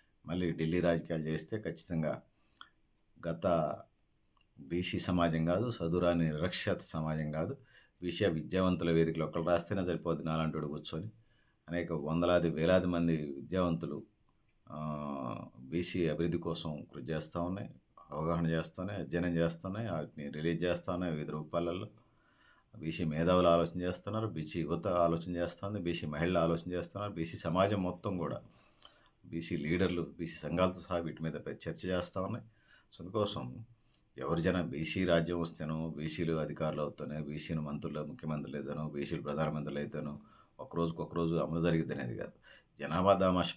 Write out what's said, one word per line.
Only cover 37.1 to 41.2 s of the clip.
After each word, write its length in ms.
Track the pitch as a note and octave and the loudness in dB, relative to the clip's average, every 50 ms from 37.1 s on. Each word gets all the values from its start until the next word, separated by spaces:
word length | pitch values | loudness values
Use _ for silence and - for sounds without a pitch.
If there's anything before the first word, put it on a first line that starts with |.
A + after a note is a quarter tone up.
| D2+ D#2 D2 | -6 -6 -6
బీసీలు 380 | C#2+ D2+ D#2 - - D#2+ D#2 | -6 -6 -8 -6 -4 -4 -2
మంత్రులు, 420 | D2+ D2 D2 D2 D2+ D#2+ D2 D2+ D2 | -2 -4 -4 -6 -6 -6 -6 -6 -6
ముఖ్యమంత్రులు 540 | D2 C2+ - - D#2 D2+ D2 - - C#2 D2 | -6 -8 -8 -6 -4 -4 -4 -4 -6 -6 -6
అయితేనో, 320 | C#2 C#2+ C#2+ D2+ D#2 D2+ | -6 -6 -6 -4 -4 -4
బీసీలు 320 | C#2+ C#2+ C#2+ - E2+ E2 | -4 -4 -4 -2 -4 -4
ప్రధానమంత్రులు 580 | E2+ D2 D2 D2+ D#2+ D2+ D#2 D#2 D2 D2 C#2+ D2 | -2 -2 -2 0 0 0 0 -2 -4 -4 -4 -4
అయితేనో, 400 | D2 C#2+ D2+ D#2 D2 D2 D2 - - - - - - _ _ - | -6 -6 -6 -6 -6 -6 -8 -10 -14 -18 -20 -20 -20 _ _ -16
ఒక 160 | C#2+ - - | -14 -6 -2
రోజుకు 280 | E2+ E2+ E2 E2 E2+ E2 | 0 0 0 0 -2 -6
ఒక 120 | - D#2 | -4 -2
రోజు 200 | E2+ | 0